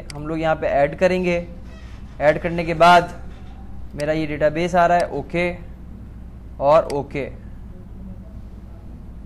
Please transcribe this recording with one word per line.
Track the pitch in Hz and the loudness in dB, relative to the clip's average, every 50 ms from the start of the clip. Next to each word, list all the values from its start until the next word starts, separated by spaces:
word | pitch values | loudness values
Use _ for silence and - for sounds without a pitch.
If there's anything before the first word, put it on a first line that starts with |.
| - - 160 | -6 -10 -10
हम | 151 147 156 | -8 -6 -4
लोग | 165 160 | -4 0
यहाँ | 160 160 156 | 0 0 0
पे | 147 156 | 2 0
ऐड | - - 139 143 151 165 - | 2 4 4 2 2 2 2
करेंगे। | 185 180 185 185 180 180 175 170 175 - - - - - - - - - - - - - - - | 2 4 4 2 2 2 0 0 -2 -6 -10 -14 -14 -14 -14 -14 -14 -14 -14 -14 -14 -12 -4 2
ऐड | 139 151 156 170 | 4 4 4 4
करने | - 170 170 175 170 | 0 -2 -2 -2 0
के | 165 160 | 0 4
बाद | 156 165 175 175 170 - - - - - - - - - - - - - - - - - - - | 8 8 10 10 10 8 4 -2 -10 -10 -12 -12 -12 -14 -14 -14 -14 -12 -12 -10 -10 -10 -8 -6
मेरा | 143 147 151 | -2 -2 0
ये | 156 160 156 | 0 0 0
डेटाबेस | 147 151 147 151 151 151 165 175 170 180 | -2 0 2 2 2 4 2 0 2 4
आ | 175 170 | 6 6
रहा | 165 175 175 | 6 6 4
है, | - - | 2 0
ओके | 127 143 - - 165 170 180 175 175 - - - - - - - - - - - - - - - - - - - - - | -2 -6 -6 -4 -2 -2 0 -2 -2 -6 -10 -14 -14 -14 -14 -14 -14 -14 -14 -14 -14 -14 -14 -14 -14 -16 -16 -14 -6 2
और | 135 143 156 160 - - 139 | 4 6 6 6 6 4 0
ओके। | 143 - - - 143 123 - - - - - - - - - - - - - - - - - - - - - - - - - - - - - - - - - - - - - - - - | -4 -4 -4 -6 -6 -6 -6 -8 -12 -14 -14 -14 -14 -14 -14 -14 -14 -14 -14 -14 -12 -12 -12 -12 -14 -14 -14 -14 -14 -14 -14 -14 -14 -14 -14 -16 -14 -14 -14 -14 -14 -14 -14 -14 -14 -14